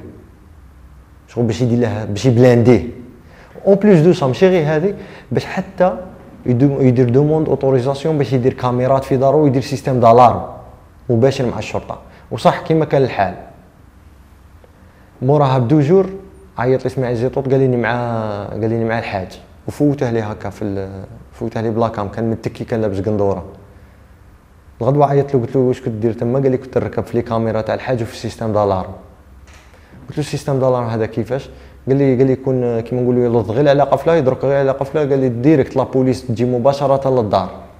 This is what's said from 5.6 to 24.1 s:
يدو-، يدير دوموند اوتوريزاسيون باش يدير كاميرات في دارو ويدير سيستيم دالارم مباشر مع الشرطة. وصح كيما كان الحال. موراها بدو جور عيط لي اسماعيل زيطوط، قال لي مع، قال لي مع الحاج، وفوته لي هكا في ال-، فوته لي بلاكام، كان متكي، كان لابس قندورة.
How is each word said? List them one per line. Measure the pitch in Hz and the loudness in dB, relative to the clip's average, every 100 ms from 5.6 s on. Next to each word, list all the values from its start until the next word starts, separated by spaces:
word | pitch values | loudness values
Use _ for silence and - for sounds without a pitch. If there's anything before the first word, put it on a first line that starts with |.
| 190 - 185 226 - - - - - | -6 0 0 0 -10 -18 -20 -10 -2
يدو-، | 123 139 139 | 2 2 4
يدير | 131 120 127 | 4 4 4
دوموند | 123 147 156 156 | 4 2 2 0
اوتوريزاسيون | 135 135 135 120 139 160 156 | 0 2 0 0 -2 -2 -2
باش | 127 | 0
يدير | 131 123 | 0 0
كاميرات | - 123 123 127 135 | 0 -2 0 2 0
في | - 135 | 0 0
دارو | 135 143 | 2 4
ويدير | 151 127 | 4 2
سيستيم | - 127 - 127 | -2 -6 -2 2
دالارم | 117 120 123 92 - - - - - - - | 6 8 8 4 -6 -14 -20 -20 -20 -12 -2
مباشر | 120 131 127 120 | 2 2 2 -4
مع | 98 | -4
الشرطة. | 104 98 - - - - - | -6 -8 -8 -14 -16 -20 -12
وصح | 120 180 147 | -2 0 0
كيما | - 160 | 0 0
كان | 151 147 | 2 2
الحال. | 131 - 95 92 - - - - - - - - - - - - - - - - - - | 0 0 -4 -4 -16 -20 -20 -20 -20 -20 -20 -20 -20 -20 -20 -20 -20 -20 -20 -20 -20 -6
موراها | 127 147 139 131 | 0 2 4 2
بدو | 117 156 | 2 2
جور | 139 190 190 - - - - - | 4 4 2 -4 -16 -20 -16 -6
عيط | 120 131 | -2 0
لي | 127 | -2
اسماعيل | 135 123 120 | -4 -4 -2
زيطوط، | 127 135 135 | -2 -2 0
قال | 135 | 2
لي | 131 123 | 2 2
مع، | 110 120 120 113 107 101 | 0 -2 -2 -4 -4 -6
قال | 101 107 110 | -8 -4 -2
لي | 117 | -2
مع | 113 113 | -2 -4
الحاج، | 110 101 92 - - - - | -4 -6 -8 -12 -20 -18 -12
وفوته | - 147 139 127 | -2 0 0 -2
لي | 113 | -2
هكا | 107 107 101 | -4 -8 -10
في | 95 | -8
ال-، | 104 98 95 95 101 117 - | -6 -6 -8 -12 -16 -18 -20
فوته | - 117 113 | -10 -8 -6
لي | 110 | -4
بلاكام، | 113 113 110 98 | -2 -2 -2 -8
كان | - 113 | -4 -4
متكي، | 113 - - | -4 -6 -10
كان | 117 117 | -6 -2
لابس | 107 98 | -2 -2
قندورة. | 98 107 101 90 85 - - - - - - | -2 0 0 -2 -6 -16 -20 -20 -20 -20 -20